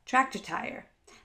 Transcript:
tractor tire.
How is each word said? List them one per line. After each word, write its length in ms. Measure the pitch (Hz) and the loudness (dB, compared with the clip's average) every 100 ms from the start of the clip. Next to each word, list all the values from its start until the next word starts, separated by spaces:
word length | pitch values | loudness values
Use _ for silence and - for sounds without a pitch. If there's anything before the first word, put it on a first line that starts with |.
| - | 2
tractor 340 | 254 262 196 | 4 4 0
tire. 460 | - 160 - - - _ - - | -6 -6 -6 -10 -16 _ -20 -20